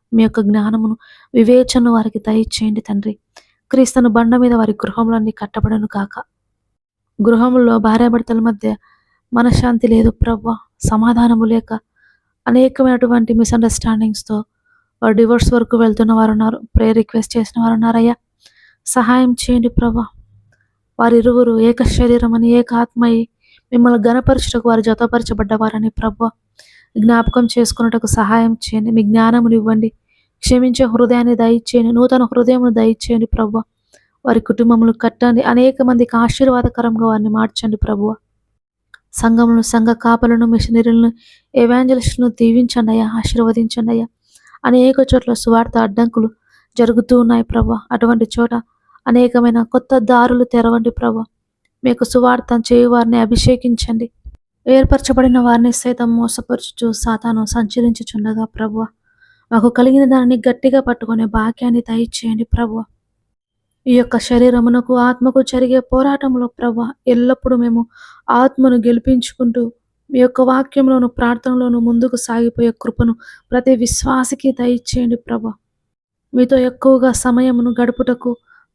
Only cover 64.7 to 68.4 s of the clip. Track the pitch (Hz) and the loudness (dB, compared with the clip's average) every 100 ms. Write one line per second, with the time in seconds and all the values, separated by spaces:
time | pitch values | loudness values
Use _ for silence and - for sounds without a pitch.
64.7 | 240 247 247 240 247 247 269 262 254 254 | 0 0 0 0 0 0 0 0 -2 0
65.7 | 254 254 254 277 277 269 247 240 - 240 | 0 0 0 0 -2 -2 -2 -4 -4 -4
66.7 | 226 233 - - 240 247 262 247 247 240 | -4 -6 -6 -2 0 0 0 -2 0 0
67.7 | 233 233 _ - - - 233 | -2 -4 _ -20 -14 -2 2